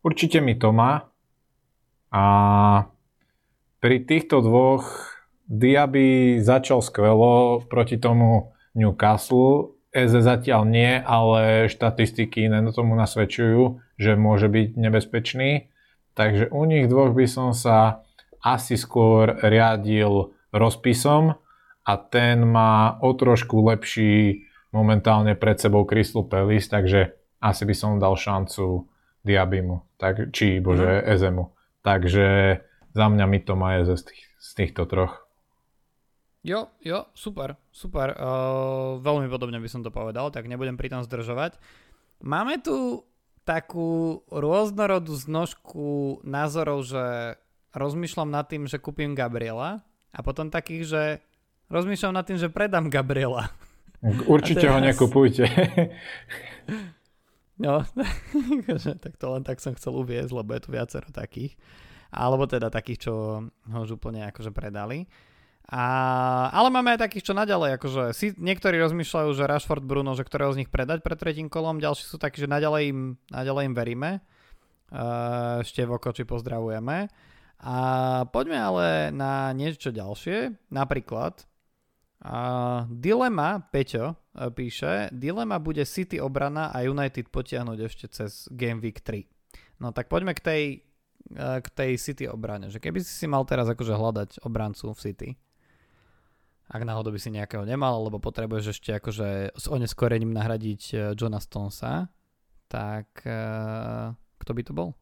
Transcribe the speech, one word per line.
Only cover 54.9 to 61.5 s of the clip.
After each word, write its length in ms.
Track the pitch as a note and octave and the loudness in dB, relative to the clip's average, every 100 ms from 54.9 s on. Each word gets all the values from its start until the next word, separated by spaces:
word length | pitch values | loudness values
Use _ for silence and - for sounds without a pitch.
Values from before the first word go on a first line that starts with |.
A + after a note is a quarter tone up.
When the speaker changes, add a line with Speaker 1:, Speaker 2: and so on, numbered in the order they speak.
Speaker 1:
nekupujte. 540 | B2+ B2 C3+ C3+ B2+ A#2+ | 4 4 6 4 6 2
<laughs> 560 | - F3+ - E3+ - - - - - - - - G#3+ F#3+ D#3+ _ _ _ _ _ | 4 2 2 -2 -2 -18 -18 -16 -16 -16 -20 -12 -10 -10 _ _ _ _ _ _
Speaker 2:
No, 300 | _ G3+ D3 - - C4+ - | _ -2 -2 -2 -6 -6 -6
<laughs> 400 | - D4+ B3 C#4 | -4 -4 -2 -4
akože, 380 | G#3 D#3 - F3 | -4 -6 -6 -10
tak 160 | - | -14
to 120 | - C3 | -12 -8
len 140 | C3 | -8
tak 180 | C3 B2+ | -8 -10
som 100 | - | -10
chcel 220 | B2+ - | -10 -8
uviesť, 380 | C3 B2+ A#2+ C3 | -8 -6 -6 -8
lebo 180 | B2 G#2+ | -10 -8
je 100 | B2 | -10
tu 100 | - | -10
viacero 360 | B2 A#2+ C3+ - | -8 -8 -10 -14
takých. 480 | - A2 - C3 | -16 -14 -12 -14